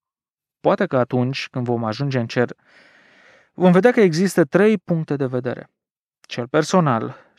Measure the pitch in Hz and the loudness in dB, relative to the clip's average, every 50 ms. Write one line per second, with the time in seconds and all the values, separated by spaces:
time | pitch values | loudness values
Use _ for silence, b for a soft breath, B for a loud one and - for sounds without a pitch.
0 | _ _ _ _ _ _ _ _ _ _ _ _ - 151 143 - 202 - - 131 | _ _ _ _ _ _ _ _ _ _ _ _ 0 0 0 0 0 -2 0 0
1 | 120 - - 127 123 127 135 - - - - 131 120 120 120 117 117 110 107 110 | 0 0 0 -2 -2 -2 -4 -8 -10 -10 -8 -8 -4 -4 -4 -4 -4 -4 -4 -4
2 | 143 143 131 127 113 113 - 127 120 120 - b b b b b b b b b | -4 -4 -4 -4 -4 -4 -2 -2 -2 -2 -4 b b b b b b b b b
3 | b b b b b b b b b b b - 175 185 170 185 190 247 240 240 | b b b b b b b b b b b 2 4 4 4 6 4 4 4 4
4 | 208 185 151 165 196 180 - - 170 - - 180 202 214 220 190 _ - 175 160 | 2 2 2 2 -2 0 2 0 0 2 2 2 2 2 2 0 _ -4 -4 -4
5 | 156 - 147 139 139 123 127 123 123 123 - - - - _ _ _ _ _ _ | -4 -4 -4 -4 -4 -4 -4 -4 -6 -6 -8 -10 -12 -18 _ _ _ _ _ _
6 | _ _ _ _ _ - - - 120 123 - 156 156 - - 185 165 143 120 113 | _ _ _ _ _ -14 -8 -8 -6 -2 0 0 0 2 2 2 4 4 2 0
7 | 113 127 - b b b b | -2 -6 -10 b b b b